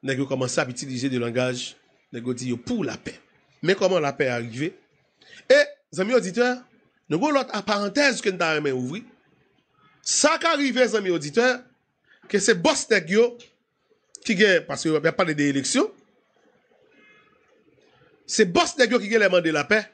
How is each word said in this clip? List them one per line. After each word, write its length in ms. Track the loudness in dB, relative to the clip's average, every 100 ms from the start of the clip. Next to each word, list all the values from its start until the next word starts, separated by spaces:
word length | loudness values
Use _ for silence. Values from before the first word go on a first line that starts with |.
Nèg 160 | -4 -4
yo 80 | -4
commence 300 | -2 -2 -2
à 80 | -4
utiliser 400 | -6 -8 -6 -4
le 100 | -2
langage, 580 | -2 -2 -2 -4 -10 -14 _ _ _
nèg 140 | -10 -8
yo 80 |
dit 140 | -6 -4
yo 80 | -6
pour 280 | -4 -4
la 120 | -4 -8
paix. 240 | -14 -16 _ _ _ _
Mais 120 | -2
comment 260 | 2 2 2
la 120 | 0
paix 120 | 0
est 40 | -2
arrivée? 500 | -2 -6 -6 -8 -8 _ _ _ _ _ -20 _
Et, 480 | 4 4 -4 _ -6
amis 140 | 0
auditeurs, 420 | 0 0 0 0 -2 -10 _ _ _ _
nous 100 | -2
avons 120 | 2
l'autre 320 | 0 -2 -6
parenthèse 560 | -2 -2 0 2 2 2
que 100 | -4
nous 120 | -2
avons 280 | 0 0 -2
ouvert. 320 | -2 -6 -10 -14 _ _ _ _ _ _ _ _ _
Ça 360 | -4 2 2 2
qui 80 | 0
arrive, 320 | 0 0 2
amis 320 | 2 2 -2
auditeurs, 500 | -2 -2 0 0 -2 -8 _ _ _ _ _ -4
que 100 | -2
c'est 160 | 2
boss 340 | 2 2 0 0
nèg 220 | -2 2
yo 260 | 2 2 0 -20 _ _ _ _ _ _ -14
qui 100 | -4
gagne, 280 | 2 4 4
parce 200 | 0 -6
qu'il 100 | 0
n'y 140 | 0 0
a 60 |
pas 120 | 0
d'élection. 680 | -2 0 0 0 0 0 0 -4 _ _ _ _ _ _ _ _ _ _ _ _ _ _ _ _ _ _ _ _ _ _ -6
C'est 200 | 0 2
boss 320 | 2 0 0
nèg 120 | 0
yo 80 | 0
qui 100 | 0
gagne 140 | 2
demander 300 | 4 2 2
la 120 | -2
paix 200 | 0 0 -2